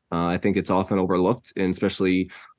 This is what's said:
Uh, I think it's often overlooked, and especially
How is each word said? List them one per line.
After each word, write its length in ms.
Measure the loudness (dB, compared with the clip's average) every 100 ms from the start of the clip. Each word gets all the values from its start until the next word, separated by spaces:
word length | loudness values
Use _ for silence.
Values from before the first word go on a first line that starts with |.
| _
Uh, 140 | -2 0
I 120 | 0
think 180 | 0 0
it's 140 | 0
often 300 | 0 0 0
overlooked, 520 | 2 2 2 0 -6 -4
and 140 | -2
especially 580 | 0 -2 0 0 2 -2 -8 -18